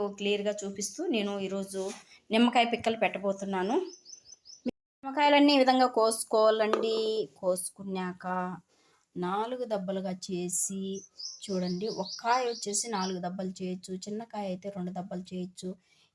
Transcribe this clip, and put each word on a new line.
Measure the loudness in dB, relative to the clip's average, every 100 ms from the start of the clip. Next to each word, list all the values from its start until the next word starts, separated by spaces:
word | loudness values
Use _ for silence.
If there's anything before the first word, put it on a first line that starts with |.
| 0 -2
క్లియర్గా | -2 0 -2 -4
చూపిస్తూ | -6 -6 -8 -6 -2
నేను | 0 0 -2
ఈరోజు | -4 -4 -4 -4 -6 -6 -16 -20 0
నిమ్మకాయ | 4 6 6 4
పిక్కలు | 2 0 2
పెట్టబోతున్నాను. | 0 0 -2 -2 -2 -2 0 0 -2 -12 -20 -20 _ -20 _ -10
నిమ్మకాయలన్నీ | -8 -8 _ _ -6 4 8 8 8
ఈ | 8
విధంగా | 6 6 6
కోసుకోవాలండి. | 6 4 2 0 4 6 6 2 2 2 0 0 -2 -4 _
కోసుకున్నాక | -2 -2 -4 -10 -6 -4 -4 -6 -6 -4 -4 -8 _ _ _ _ _ -6
నాలుగు | -4 -2 -4 -4 -4
దెబ్బలుగా | -4 -2 -4 -4 -6
చేసి | -6 -4 -4 -2 -4 -4 -6 -8 -12 -16 -14 -14
చూడండి. | -6 -4 -2 -4 -4
ఒక | -6 -8 -6
కాయ | 0 2 0
వచ్చేసి | -4 -4 -4 -2
నాలుగు | -2 -2 -4
దెబ్బలు | -6 -6 -8 -6
చేయొచ్చు, | -8 -8 -8 -12
చిన్న | -8 -8
కాయ | -8 -8 -6
అయితే | -6 -8
రెండు | -8 -8
దెబ్బలు | -6 -8 -8 -8
చేయొచ్చు. | -8 -8 -8 -10 -10 _ _ _